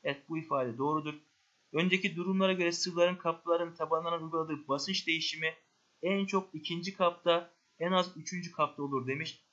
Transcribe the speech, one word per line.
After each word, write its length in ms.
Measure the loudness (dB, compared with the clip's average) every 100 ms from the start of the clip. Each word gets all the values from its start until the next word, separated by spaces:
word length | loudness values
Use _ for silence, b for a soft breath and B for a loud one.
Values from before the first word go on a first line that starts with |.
Evet, 260 | -2 -4 -6
bu 100 | -6
ifade 400 | -2 0 0 0
doğrudur. 360 | 0 0 -2 -10 _ _ _ _ _
Önceki 440 | 0 2 2 0 -2
durumlara 360 | 0 2 4
göre 200 | 4 0
sıvıların 440 | 0 -2 4 4 4
kapların 580 | -2 -2 0 0 0
tabanlarına 500 | -4 -2 0 0 -4
uyguladığı 440 | -2 -2 -2 -6 -2
basınç 380 | -2 0 -2 0
değişimi 480 | 0 -2 -2 -4 -4 _ _ _ _
en 240 | 0 0 2
çok 280 | 0 -2
ikinci 420 | -10 -6 -6 -6 2
kapta, 540 | 0 2 2 2 0 _ _ _
en 140 | 0
az 240 | 2 0 -6
üçüncü 360 | -8 -8 -8
kapta 300 | -2 -2 0
olur 240 | -2 -2 -2
demiş. 380 | -4 -6 -10 _